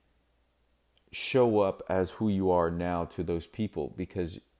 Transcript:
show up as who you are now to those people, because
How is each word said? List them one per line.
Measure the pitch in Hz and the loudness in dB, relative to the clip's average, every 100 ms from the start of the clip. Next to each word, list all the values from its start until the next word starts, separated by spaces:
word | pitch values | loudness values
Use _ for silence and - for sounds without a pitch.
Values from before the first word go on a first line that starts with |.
| _ _ _ _ _ _ _ _ _ _ _ | _ _ _ _ _ _ _ _ _ _ _
show | - - 131 120 104 | -12 0 4 6 6
up | 95 - - | 2 0 -2
as | 95 90 | -2 -2
who | - 110 | -2 0
you | 95 92 | 2 2
are | 87 85 | 2 2
now | 85 87 87 | 0 -2 -2
to | 82 - | -4 -6
those | 85 85 - | -4 -4 -6
people, | - 107 82 69 | -6 -6 -6 -8
because | - 90 95 85 - - | -8 -8 -6 -6 -8 -20